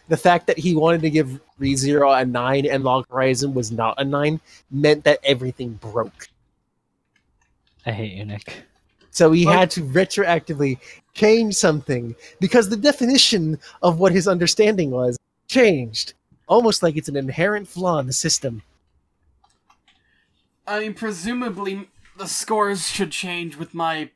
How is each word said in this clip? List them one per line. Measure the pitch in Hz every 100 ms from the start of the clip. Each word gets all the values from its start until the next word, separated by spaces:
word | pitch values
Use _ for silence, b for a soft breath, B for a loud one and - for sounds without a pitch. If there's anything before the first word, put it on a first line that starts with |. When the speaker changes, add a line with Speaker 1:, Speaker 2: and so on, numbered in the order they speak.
| -
Speaker 1:
the | 160
fact | 180 175 -
that | 170
he | 160
wanted | 160 160 170
to | 160
give | 151 135 131 - -
ReZero | 139 135 135 143 139 135
a |
nine | 127 123 123 139
and | 143 139
Log | 131 131 123
Horizon | 123 131 127 139
was | 131 110
not | 113 113 -
a | 139
nine | 143 147 160 b b _
meant | 135 147 151
that | 151 147
everything | 139 131 127 127 123
broke. | 107 110 110 107 - - _ _ _ _ _ _ _ _ _ _ _ _ _ _ _
Speaker 2:
I | -
hate | 107 110
you, | 92
Nick. | 104 104 - - - _ _ _ _
Speaker 1:
So | - 160
he | 165 170
Speaker 3:
Like | 175
Speaker 1:
had | 185
to | -
retroactively | 143 139 190 - 185 170 - 147 143 127 B B _
change | - 214 226 220
something | 190 185 151 - 127 120 117 B B
because | 190 247 196
the | 220
definition | 262 - 240 269 - 214 160 156 B B
of | 180 165
what | 190
his | 180 180
understanding | 180 170 - 214 208 151
was | 127 127 123 - _ -
changed. | 262 233 156 117 110 - - _ _ -
Almost | 202 233 -
like | 170 151
it's | 151
an | 139
inherent | 135 127 185 208 196
flaw | 175 185 160
in | 131
the |
system. | 135 165 - 135 113 - _ _ _ _ _ _ _ _ _ _ _ _ _ _ _ _ _ _ _ -
Speaker 3:
I | 208
mean, | 214
presumably | 202 220 190 185 247 247 180 196 190 202 _ _ -
the | 196
scores | - - 220 202 196 -
should | - 185
change | - 185 175 170 143
with | 160
my | 170 165 160 151